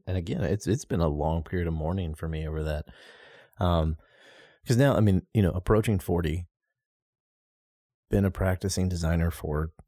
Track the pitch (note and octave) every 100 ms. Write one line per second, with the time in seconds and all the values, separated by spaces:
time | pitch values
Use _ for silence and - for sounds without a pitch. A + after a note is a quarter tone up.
0 | - F#2 E2+ - E2 G2+ - A#2 - -
1 | E2 D2 D2+ E2 D#2+ F2+ E2+ D#2+ D#2 F#2+
2 | E2+ D#2 D#2+ D#2+ D#2 D#2 D#2 D2+ - -
3 | - - - - - - F2+ E2+ D#2+ D#2+
4 | _ _ - - - _ - A#2+ C#3 A#2
5 | G#2+ F#2 - A2+ F#2 F2+ - A2 A2 G2
6 | - F2 E2 E2 F2 _ _ _ _ _
7 | _ _ _ _ _ _ _ _ _ _
8 | _ G#2+ G2 - F#2+ F2+ G2 F#2 F#2 F2
9 | E2 E2+ E2+ - D#2 D2+ D#2+ -